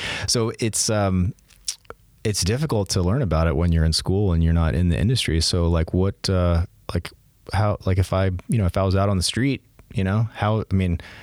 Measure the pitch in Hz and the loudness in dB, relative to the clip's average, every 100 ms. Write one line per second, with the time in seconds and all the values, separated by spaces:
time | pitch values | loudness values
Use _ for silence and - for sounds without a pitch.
0 | - - - 120 113 - 113 - - 107 | -10 -8 -4 -2 -2 -2 -4 -2 -2 0
1 | 98 92 90 - _ - - - _ - | 2 2 0 -4 _ -14 -14 -14 _ -20
2 | _ _ 110 98 87 123 156 110 95 98 | _ _ -4 -2 -2 -2 0 -2 0 0
3 | 87 131 92 78 82 85 87 82 80 - | 0 0 2 2 2 2 2 4 2 2
4 | - 98 101 82 82 82 80 64 90 69 | 0 0 2 2 4 4 2 2 2 2
5 | 98 123 - 80 - 90 85 82 80 90 | 0 0 0 0 0 0 2 2 0 0
6 | 98 - - 92 87 85 90 _ - 87 | 0 -2 -2 0 2 2 -2 _ -8 -8
7 | - - _ _ - 98 107 95 - 92 | -8 -14 _ _ -6 -2 -2 -2 0 0
8 | 92 95 95 90 - 127 90 98 95 95 | 0 0 0 -2 -2 0 0 0 0 2
9 | 101 95 - 110 135 131 - - _ - | 0 0 -2 -2 -2 -2 -8 -20 _ -4
10 | 95 107 110 - 104 110 - 95 90 82 | -2 0 -2 -2 -2 -2 0 0 0 -2
11 | - - | -6 -20